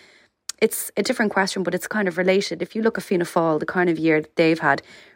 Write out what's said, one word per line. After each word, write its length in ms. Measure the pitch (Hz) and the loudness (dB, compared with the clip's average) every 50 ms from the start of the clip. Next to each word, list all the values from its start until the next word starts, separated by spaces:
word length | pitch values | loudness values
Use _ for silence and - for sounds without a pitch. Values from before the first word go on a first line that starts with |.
| - - _ _ _ _ _ _ _ - - _ | -20 -20 _ _ _ _ _ _ _ -16 -4 _
it's 300 | - 226 - - - - - | 0 0 0 -2 -8 -6 -6
a 60 | - 165 | -4 -4
different 280 | - 254 - 233 208 | -2 -2 -2 -2 0
question, 320 | - 196 190 196 - 202 185 | 0 0 0 0 -2 -4 -4
but 120 | 180 175 | -2 -4
it's 120 | 180 - | -4 -4
kind 220 | - - 214 208 185 | -4 -4 -2 -2 -2
of 100 | 165 175 | -2 0
related. 420 | 180 185 190 196 196 - 170 160 | 2 2 2 2 0 -2 -4 -6
If 140 | 175 180 - | -8 -6 -4
you 80 | 220 214 | -2 -2
look 160 | 226 220 - | -2 -2 -2
at 60 | - | -2
Fianna 200 | - 202 175 175 | -2 0 0 0
Fáil, 360 | - - 180 165 165 156 151 | 0 0 0 2 2 0 0
the 60 | 160 | -2
kind 220 | - - 185 180 175 | -2 0 0 2 2
of 100 | 165 160 | 2 2
year 240 | 160 160 156 156 151 | 2 2 2 2 0
that 120 | - _ | -2 _
they've 240 | - 165 160 165 160 | 2 4 4 4 4
had, 240 | 160 147 139 143 - - - - - - _ | 2 2 2 0 -2 -8 -20 -20 -20 -20 _